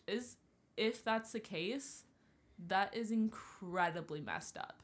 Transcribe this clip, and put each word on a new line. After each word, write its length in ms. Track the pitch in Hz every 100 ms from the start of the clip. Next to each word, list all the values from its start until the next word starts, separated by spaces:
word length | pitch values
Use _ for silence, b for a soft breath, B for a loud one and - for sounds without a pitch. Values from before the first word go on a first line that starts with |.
| -
is, 300 | 220 240 - _ _ _ -
if 260 | 214 233
that's 300 | - 220 220
the 60 | 233
case, 640 | 220 165 180 269 - - - _ b b b - 170
that 280 | 185 202 220
is 160 | 220
incredibly 1120 | 226 220 - - - 180 180 175 170 160 156
messed 360 | 131 80 - -
up. 240 | - -